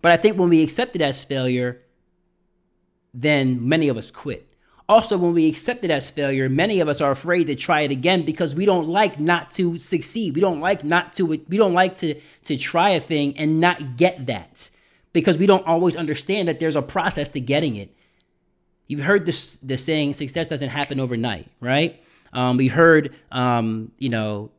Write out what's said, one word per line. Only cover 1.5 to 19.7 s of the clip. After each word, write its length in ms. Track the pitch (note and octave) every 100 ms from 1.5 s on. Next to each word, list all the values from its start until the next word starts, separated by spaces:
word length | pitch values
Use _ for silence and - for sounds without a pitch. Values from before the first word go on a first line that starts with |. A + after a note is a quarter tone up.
| B2 B2 B2 _ _ _ _ _ _ _ _ _ _ _ _ _
then 560 | B2+ D3 D3 C3 B2 A#2+
many 200 | D#3+ D3
of 80 | A2+
us 140 | -
quit. 400 | - D3 A2 _ _ _ _ -
Also, 300 | A3 G#3+ G3
when 160 | F3
we 160 | E3+ D#3+
accept 340 | D#3 - A#3+
it 80 | F3+
as 200 | D3 C3
failure, 360 | - C#3 C3+ C3
many 300 | C3+ G3 G3
of 80 | D#3
us 120 | C#3
are 100 | C#3+
afraid 360 | C#3 E3 F3 D3+
to 80 |
try 260 | C3+ - D#3
it 100 | C#3+
again 320 | C3 D#3 F#3
because 320 | D#3 D#3 E3
we 120 | C#3+ G#3
don't 200 | F3+ D#3
like 320 | F#3 G#3 D3
not 320 | D#3 E3+ -
to 260 | - F3 E3+
succeed. 560 | - F3 - A3+ G3
We 80 | C#3
don't 180 | F#3+ D#3
like 240 | E3+ G3+
not 300 | D3 F3 F3
to, 100 | -
we 320 | E3+ D#3 - F#3+
don't 160 | G3+
like 220 | F3 F#3 F#3
to, 240 | E3 C#3+ - _
to 160 | - C3
try 320 | - E3+ G3
a 100 | F3
thing 380 | - D3+ C#3+ C#3
and 220 | D#3 D#3+
not 360 | F3 E3+ C#3+ B2
get 300 | F3 F3+ B2+
that 420 | G#2+ E2+ - - _ _ _ _
because 240 | E3+ F#3+ D#3+
we 80 | G3
don't 200 | F#3 E3
always 300 | E3 F3+ D#3
understand 520 | D#3 D3 - G3+ E3+
that 120 | D3+
there's 160 | E3 D3
a 60 |
process 480 | C#3 F#3+ F3 D3+ C#3+
to 100 | D3
getting 360 | B2 C#3+ D#3+ G#2+
it. 200 | G2 _ _ _ _ _ _ _ _ _ _
You've 140 | D3
heard 240 | C#3+ G3+
this, 320 | E3 - - -
the 220 | C3+